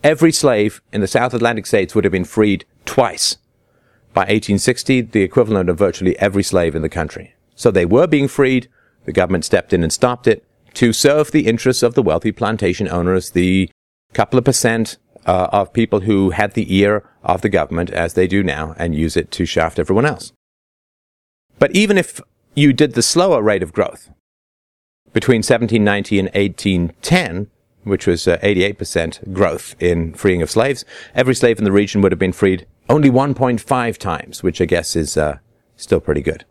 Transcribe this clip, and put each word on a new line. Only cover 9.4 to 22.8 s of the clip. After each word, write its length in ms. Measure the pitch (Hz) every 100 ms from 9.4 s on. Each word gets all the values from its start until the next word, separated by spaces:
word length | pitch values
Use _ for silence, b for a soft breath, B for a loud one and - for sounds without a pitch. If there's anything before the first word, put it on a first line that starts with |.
stepped 280 | - 95 -
in 100 | 90
and 100 | 82
stopped 360 | - 123 123 -
it 160 | 107 _ _ _
to 180 | - 120
serve 400 | 110 147 151 151
the 160 | 156 113
interests 340 | 113 127 127
of 120 | 120
the 80 | 123
wealthy 280 | 101 82 110
plantation 580 | - 107 110 95 90 98
owners, 440 | 87 87 92 -
the 360 | 87 92 95 90 _ _ _ _
couple 260 | - 104 127
of 60 |
percent, 520 | 131 127 120 113 110 - _ - 85
uh, 220 | 92 90
of 220 | 101 95
people 300 | - 113 107
who 280 | 98 101 98
had 220 | 85 104
the 200 | 95 78
ear 300 | 95 101 104 b b
of 180 | - 90
the 60 | 104
government, 420 | 92 73 82 65
as 240 | - 85
they 140 | - 92
do 160 | 98
now, 320 | 92 73 80 80
and 160 | 85
use 220 | 76 80 87
it 160 | -
to 120 | -
shaft 360 | 87 - 80 -
everyone 260 | 76 98 143
else. 260 | 131 - _ _ _ _ _ _ _ _ _ _ _ _ _
But 140 | 147
even 260 | 190 208 196
if 240 | 160 - - _ _ -
you 160 | 147
did 220 | 127